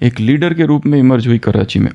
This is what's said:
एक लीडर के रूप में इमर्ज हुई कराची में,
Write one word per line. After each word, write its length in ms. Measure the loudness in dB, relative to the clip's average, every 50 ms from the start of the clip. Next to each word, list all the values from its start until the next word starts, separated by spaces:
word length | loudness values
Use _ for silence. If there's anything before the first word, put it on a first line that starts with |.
एक 180 | -4 -2 -2 -2
लीडर 340 | 0 0 0 0 0 -2 -2
के 120 | 0 0
रूप 200 | 0 0 0 0
में 140 | 0 2 2
इमर्ज 280 | 4 4 2 2 2 0
हुई 120 | 0 0
कराची 400 | 0 0 0 0 -2 -2 -2 -2
में, 120 | -2 -2 -2